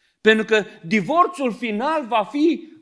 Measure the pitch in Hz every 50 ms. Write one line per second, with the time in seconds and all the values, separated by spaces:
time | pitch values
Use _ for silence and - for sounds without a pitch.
0 | _ _ _ _ - 214 220 220 214 220 220 214 190 - - - - 165 202 214
1 | 175 190 302 339 359 320 - - 277 247 190 - 247 226 208 208 247 302 320 311
2 | 277 208 240 220 202 - - 285 302 339 285 - - - - -